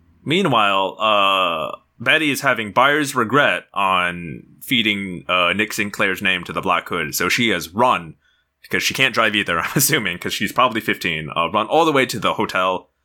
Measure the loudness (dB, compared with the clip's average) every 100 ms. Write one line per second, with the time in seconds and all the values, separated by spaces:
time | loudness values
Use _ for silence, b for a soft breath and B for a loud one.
0 | _ _ -2 0 2 4 4 2 0 0
1 | 2 4 4 2 2 -2 -6 -8 _ _
2 | 2 2 2 0 0 -2 0 2 4 2
3 | 0 -2 0 2 2 0 -4 -2 0 2
4 | 0 -4 -10 -12 -16 -20 -2 0 0 -2
5 | -6 -10 -2 2 2 0 -2 -4 -6 -2
6 | -2 0 0 -2 -4 -4 0 0 0 -4
7 | -4 -2 -2 0 0 0 -4 0 0 0
8 | -4 -18 _ _ _ _ -6 -4 -2 0
9 | 0 2 2 0 0 -2 -2 0 0 0
10 | -2 -6 -6 -4 -2 2 0 0 -2 -2
11 | -2 -4 -4 -4 0 0 2 2 4 2
12 | 0 -2 -2 0 -2 0 0 -2 -8 _